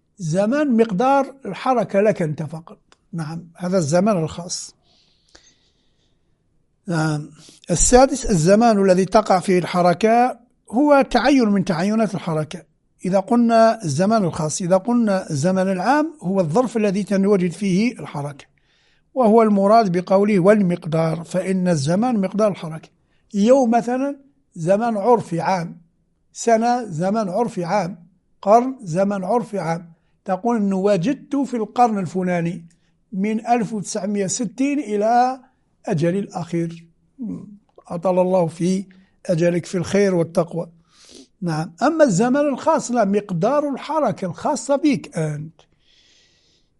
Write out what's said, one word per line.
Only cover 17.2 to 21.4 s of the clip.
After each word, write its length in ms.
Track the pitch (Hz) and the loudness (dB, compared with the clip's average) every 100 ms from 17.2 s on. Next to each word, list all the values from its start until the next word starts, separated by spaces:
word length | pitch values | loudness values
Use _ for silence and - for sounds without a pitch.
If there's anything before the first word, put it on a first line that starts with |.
| 190 202 180 | 2 2 0
فيه 400 | - 196 180 240 | -2 -2 0 0
الحركة، 520 | 220 139 151 143 135 - _ _ _ _ _ _ | -4 -10 -10 -10 -14 -20 _ _ _ _ _ _
وهو 280 | 269 226 226 | 0 4 6
المراد 560 | 220 202 196 226 208 180 | 6 4 4 4 4 -2
بقوله 420 | 180 196 208 202 | 0 2 4 4
والمقدار، 840 | 185 214 180 175 160 160 165 165 | 4 4 2 -2 -4 -2 -2 -4
فإن 440 | 165 185 | -6 -4